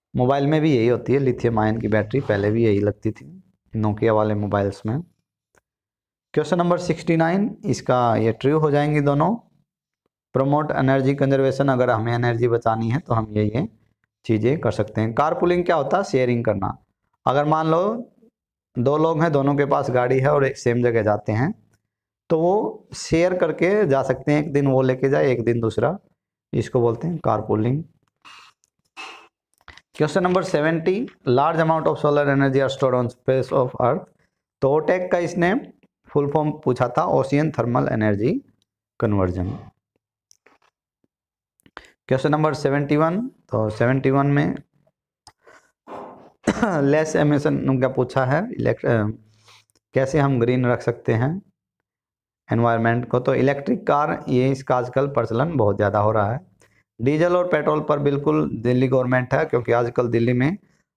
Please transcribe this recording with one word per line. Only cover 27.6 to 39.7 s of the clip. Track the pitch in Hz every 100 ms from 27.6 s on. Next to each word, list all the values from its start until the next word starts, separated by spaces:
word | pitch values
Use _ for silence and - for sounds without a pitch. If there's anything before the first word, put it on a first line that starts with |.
| 110 143 165 _ _ _ - - - _ _ _ _ - - - - _ _ _ - - _ -
Question | 151 190 180
number | 180 185
seventy, | 156 156 165 165 190 - - -
large | 123 151 160
amount | 160 160 160
of | 147
solar | - 147 143
energy | 139 139 131
are | 131 -
stored | 135
on | 123 120
surface | - - 131 -
of | 135 127 -
earth। | 123 156 - _ _ _ _ _
तो | 135
ओटेक | 151 156 185 180
का | 175
इसने | 170 - 170 233 - - _ _ _
फुल | 147 143
फॉर्म | 151 151 147
पूछा | - 123 123
था, | -
ओशियन | 170 143 131 143 156
थर्मल | 147 120 123 139
एनर्जी | 117 107 101 117 254 - _ _ _ _ -
कन्वर्जन। | 117 101 92 90 90 - -